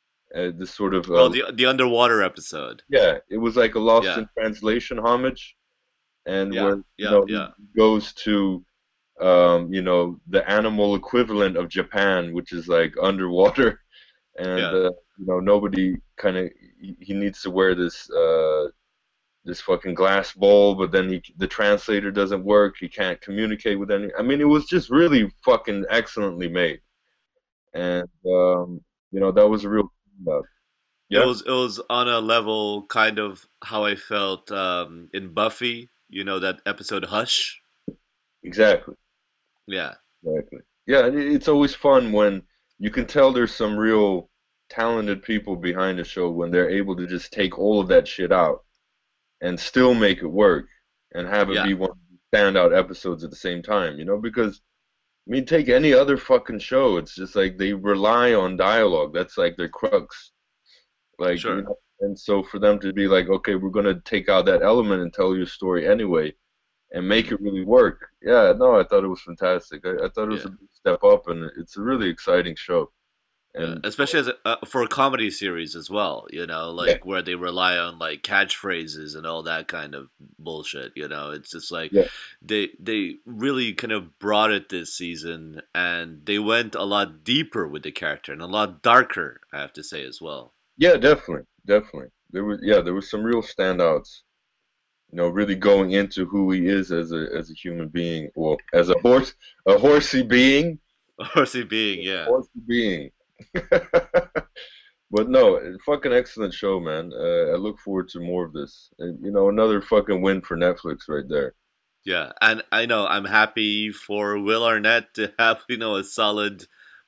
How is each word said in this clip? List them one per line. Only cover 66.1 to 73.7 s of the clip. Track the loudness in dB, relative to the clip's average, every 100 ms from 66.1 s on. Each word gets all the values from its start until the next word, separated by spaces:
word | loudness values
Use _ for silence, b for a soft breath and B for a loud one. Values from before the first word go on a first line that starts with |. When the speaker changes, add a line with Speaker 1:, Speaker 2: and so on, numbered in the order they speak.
| 0 -2 -8 _ _ _ _ _
Speaker 1:
and | -8 -2
make | 0 0
Speaker 2:
Mm-hmm. | -4
Speaker 1:
it |
really | -4 -6 4
work." | 6 6 2 -12 _
Yeah, | 2 4 6 6
no, | 4 4
I |
thought | 4 2
it | 0
was | -4
fantastic. | -12 -4 -2 -2 -4 -12 -8
I, | -6 -4
I |
thought | -4 -6
it | -6
was |
Speaker 2:
Yeah. | -10
Speaker 1:
a |
big | -16 _
step | _ -2 4
up, | 6 6 4
and | -8 -8 -14
it's | -16 -8
a |
really | -4 -2 -2
exciting | -4 0 0 0 -6
show. | -4 -2 -2 _ _ _ _ _ _ -10
Speaker 2:
Yeah, |
Speaker 1:
And | -8